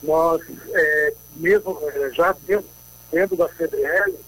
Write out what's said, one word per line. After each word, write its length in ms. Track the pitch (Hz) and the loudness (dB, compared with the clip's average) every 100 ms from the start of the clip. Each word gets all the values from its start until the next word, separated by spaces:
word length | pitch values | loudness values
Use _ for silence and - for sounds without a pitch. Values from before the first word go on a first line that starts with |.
Nós, 400 | 147 160 165 165 - - - | 0 2 2 0 -4 -18 -6
é, 400 | 170 156 151 151 151 - - | 0 2 2 0 -2 -16 -6
mesmo, 420 | 165 208 185 - 151 | 2 2 2 -6 -6
é, 180 | 139 139 | -4 -4
já 220 | 123 170 185 - | 0 0 0 -2
dentro, 220 | 202 196 - - - - | -4 -4 -20 -20 -20 -6
dentro 240 | 165 196 359 | -2 0 2
da 140 | 180 | -2
C 180 | - 165 | 0 -4
D 80 | 415 | -2
L 320 | 147 175 202 370 | 0 0 0 -4